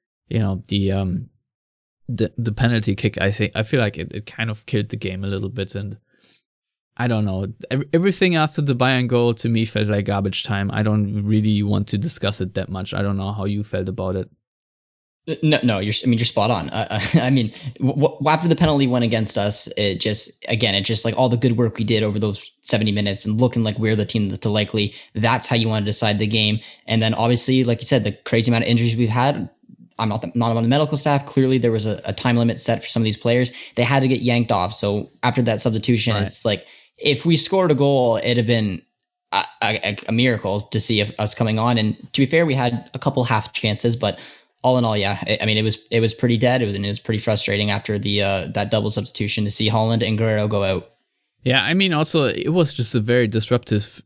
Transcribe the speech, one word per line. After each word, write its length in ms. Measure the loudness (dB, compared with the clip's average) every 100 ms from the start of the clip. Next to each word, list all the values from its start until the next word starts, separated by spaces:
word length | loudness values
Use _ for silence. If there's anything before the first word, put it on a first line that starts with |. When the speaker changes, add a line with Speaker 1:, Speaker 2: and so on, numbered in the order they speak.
| _ _ -4
Speaker 1:
you 100 | -2
know, 240 | 0 -2 -2
the, 240 | 0 0
um, 400 | 0 -2 -4 -8 _ _ _ _ _ _ _ -8
the, 240 | -4 -4 -2
the 140 | -4
penalty 420 | 0 0 0 0
kick, 260 | 0 -2 0
I 120 | -2
think, 220 | 0 -2 -2
I 80 |
feel 160 | -2 0
like 180 | 0 -2
it, 160 | -10
it 140 | -10 -12
kind 240 | -8 -6
of 160 | -6 -4
killed 220 | -4 -2
the 80 | -6
game 260 | -6 -6
a 40 | -4
little 220 | -4 -6
bit. 240 | -6 -8
And 240 | -8 -10 -12 _ _ _ _ _ _ _ _ _ -4
I 120 | 0
don't 180 | 0 0
know, 220 | -2 -6 -8 -6
ev-, 180 | -4 0
everything 440 | 2 2 2 2 2
after 260 | 0 0
the 140 | 0 2
Bayern 320 | 2 2 2
goal 260 | 2 2
to 160 | 0 0
me 160 | 0 0
felt 220 | 0 0
like 180 | 0 0
garbage 380 | 0 0 -4
time. 260 | -4 -2 -2
I 140 | 0
don't 420 | 2 2 0 -2 2
really 380 | 2 4 2
want 240 | 2 0 0
to 100 | -2
discuss 420 | -2 -2 -4 -4
it 140 | -6
that 160 | -6 -6
much. 240 | -8 -6
I 80 | -4
don't 160 | -2 -2
know 140 | -4
how 140 | -4 -4
you 180 | -4
felt 260 | -4 -4 -4
about 260 | -4 -4 -4
it. 140 | -6 _ _ _ _ _ _ _ _ _ -10 -2
Speaker 2:
No, 160 | 0 2
no, 180 | 2 0
you're, 140 | 0 -2 0
I 20 |
mean, 100 | 0
you're 60 |
spot 280 | 0 0 0
on. 180 | 0 -2
Uh, 320 | -6 -4 -4 0
<laughs> 60 | 2
I 140 | 4
mean, 220 | 2 0 -6 -12 -4
w-, 220 | -2 2
w-, 280 | 0 0 0
after 180 | 2 2
the 80 | 2
penalty 320 | 4 4 2
went 160 | 2
against 340 | 2 0 -2 -2
us, 300 | -2 -2 -6 -2
it 200 | -2 0
just, 360 | -2 -2 -6 -10 -4
again, 260 | 0 2
it 120 | 2 0
just, 180 | 0
like, 140 | 0 2
all 100 | 2
the 80 | 4
good 220 | 2 2
work 200 | 0 0
we 60 |
did 180 | 0 2
over 160 | 0 0
those 320 | -2 -4 -10 _
seventy 320 | -2 0 2
minutes 320 | 0 -2 -2 -2
and 140 | 2
looking 220 | 2 2
like 160 | -2 0
we're 200 | 0 0
the 80 | 0
team 240 | 0 -2 -2
to 120 | 0
likely, 460 | 0 0 0 -2 -4 -10 0
that's 300 | 2 2 2
how 120 | 2
you 100 | 2
wanna 180 | 0 -2
decide 340 | 0 0 2
the 80 | 2
game. 340 | 2 2 0 -6 -16 -2
And 160 | 0
then 120 | 0
obviously, 520 | 0 2 2 2 2 2
like 160 | 0
you 40 | 0
said, 200 | 0 0
the 80 |
crazy 360 | -6 -2 0 2
amount 140 | 2
of 60 | 2
injuries 260 | 2 2 2
we've 140 | 0
had, 400 | 2 0 0 -6 _ _ -20 -18 -6
I'm 80 | -4
not 140 | -2
the, 100 | -4
not 220 | -2 0 2
on 80 |
the 60 | 2
medical 280 | 2 2 0
staff. 280 | 0 0 0
Clearly, 320 | 0 2 4
there 160 | 2
was 120 | 0 -2
a, 140 | -4 -6
a 80 |
time 240 | -4 0 2
limit 200 | 2 0
set 200 | 0 -2
for 60 | -2
some 140 | -2
of 40 | 0
these 120 | 0
players. 340 | 2 2 0 -4 -10 -2
They 80 |
had 160 | 2 4
to 80 | 2
get 140 | 2
yanked 320 | 2 2 2
off. 180 | 0 0
So 400 | -2 0 -2 -4 -4
after 180 | -2 0
that 180 | 0 0
substitution, 560 | 0 0 0 0 2 0
Speaker 1:
Right. 100 | -2
Speaker 2:
it's 200 | -2 -2
like, 200 | -2 -6 -20 _ -4
if 280 | 0 0 2
we 100 | 2
scored 360 | 2 2 2
a 40 | 2
goal, 400 | 2 2 2 2
it'd 140 | 0 0
have 100 | 2
been 340 | 2 0 -4 _ _ _ _ -4
a, 100 | -4 -4 -4
a, 360 | -2 -2 -4 -6 -2
a 40 |
miracle 480 | 0 2 0 -2 -4
to 180 | -2 -2
see 220 | 0 0
if, 100 | 0 -2
us 160 | -4 0
coming 240 | 0 0
on. 180 | 2 2
And 200 | 0 -2 -6
to 80 | 0
be 40 | 2
fair, 200 | 2 2
we 100 | 2
had 340 | 0 -2 -6
a 60 | -4
couple 260 | -2 0 0
half 260 | 0 -2
chances, 460 | -4 -2 0 0 0
but 200 | -2 -4 -12 -20 _ _
all 160 | 0 2
in 40 |
all, 140 | 2 0
yeah, 220 | 0 -2
I, 160 | -2 -2
I 40 | 2
mean, 120 | 2
it 40 |
was, 160 | 2 -2 -2
it 80 | 0
was 160 | 2 0
pretty 220 | 0 2
dead. 260 | 2 2
It 20 | 0
was, 100 | -2
and 80 |
it 60 | -4
was 100 | -6
pretty 200 | -4 -4
frustrating 500 | 0 -2 0 0 0
after 300 | -2 -2 -4
the, 240 | 0 0
uh, 240 | 0 -2 -2 -4
that 160 | 0
double 180 | 0 0
substitution 560 | -4 -6 -4 -4 -2 -4
to 60 |
see 180 | 0 0
Haaland 360 | 2 2 0 0
and 120 | 0
Guerrero 300 | 0 0 0
go 160 | 0
out. 260 | 0 -2 -6 _ _ _ _ _
Speaker 1:
Yeah, 200 | 0 2
I 120 | 2 2
mean, 180 | 2
also, 320 | 2 2 2 2
it 240 | 0 0
was 240 | 0 0
just 220 | 0 -2 -2
a 40 |
very 280 | 2 2 2
disruptive 720 | 0 0 -2 0 -2 -2 -12